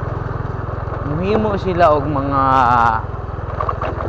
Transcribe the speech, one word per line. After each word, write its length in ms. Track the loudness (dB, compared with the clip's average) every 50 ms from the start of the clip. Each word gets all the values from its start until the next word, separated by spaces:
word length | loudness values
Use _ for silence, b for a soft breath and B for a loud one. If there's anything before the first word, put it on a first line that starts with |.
| -6 -6 -6 -6 -6 -6 -6 -6 -6 -6 -6 -6 -6 -6 -6 -6 -6 -6 -6 -4 -4 -4 -2
muhimo 400 | -2 0 0 2 2 2 0 0
sila 400 | 0 -2 0 2 4 6 6 4
og 80 | 4 2
mga 400 | 0 -2 0 0 0 2 2 4 4 4 6 6 6 6 6 4 4 2 0 -4 -6 -8 -10 -8 -8 -8 -8 -8 -8 -6 -4 -4 -4 -4 -4 -6 -6 -6 -6 -6